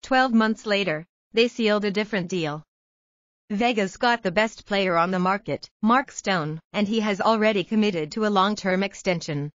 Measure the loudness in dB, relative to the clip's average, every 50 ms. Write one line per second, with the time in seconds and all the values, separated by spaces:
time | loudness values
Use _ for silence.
0 | -4 0 2 2 2 4 4 4 4 2 0 -2 -2 -2 0 0 0 0 -2 -4
1 | -6 _ _ _ _ _ _ 2 2 2 2 0 2 2 2 2 0 -2 -2 -2
2 | -4 -2 -2 -4 -4 -2 -4 -4 -4 -4 -6 -8 -12 _ _ _ _ _ _ _
3 | _ _ _ _ _ _ _ _ _ _ -4 0 0 0 2 0 -2 -2 -2 -2
4 | 0 0 0 0 _ -2 0 0 0 0 -2 -10 -8 -4 -2 0 0 2 2 2
5 | 2 2 0 0 0 0 -2 -2 _ -6 -8 -8 -8 -14 _ _ 0 2 2 2
6 | 2 -2 -10 -10 -4 -2 -2 0 -2 -4 -6 -8 _ _ -2 -2 -2 0 0 -2
7 | 0 -2 -2 0 2 2 2 4 2 2 2 0 -2 0 0 2 2 2 0 -2
8 | -6 -6 -4 -2 -2 0 2 2 2 2 0 -2 -2 -2 0 0 -2 -4 -6 -6
9 | -4 -2 -2 -2 -4 -6 -6 -6 -6 -8 -10